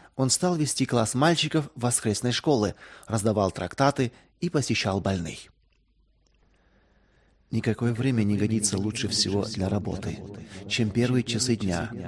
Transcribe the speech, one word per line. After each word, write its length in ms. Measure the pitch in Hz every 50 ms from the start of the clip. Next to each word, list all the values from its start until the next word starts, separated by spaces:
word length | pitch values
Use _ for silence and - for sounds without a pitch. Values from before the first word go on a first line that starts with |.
| - - _
Он 140 | - 131 131
стал 260 | - - - 180 175
вести 300 | 160 151 131 - - 135
класс 280 | - - 120 113 107 -
мальчиков 560 | 123 143 165 170 156 - 151 - 156 143 - -
воскресной 560 | - 120 120 117 - - 113 104 - - 123
школы, 420 | 117 - - 156 147 120 104 95 - - - - - - -
раздавал 460 | - 110 110 98 113 107 104 98 92
трактаты 640 | - - 92 87 - - 110 139 143 - 131 117 - - - _ _ _
и 100 | - 175
посещал 520 | - 151 127 - 120 - - 107 95 98
больных. 380 | 85 98 98 92 85 78 - - - - _ _ _ _ _ _ _ _ _ _ _ _ 640 _ _ _ _ _ _ _ _ _ _ _ _ _ _ _ _ _ _ _ _ _ _ _ _ _ _ _ -
«Никакое 400 | 113 110 120 107 - 120 117 120
время 300 | 110 123 135 127 113 107
не 140 | 101 104 98
годится 400 | 104 107 110 113 101 - - 95
лучше 320 | 98 107 107 - - 98
всего 340 | - - - 98 98 101 -
для 240 | - - - 92 95
работы, 520 | 98 101 - - - 92 - 101 - - - - - - - - - - - -
чем 200 | - - 117 107
первые 320 | 101 117 120 123 127 127
часы 360 | 117 - - 107 101 127 117 107
дня, 340 | 107 95 87 85 80 78 - - 90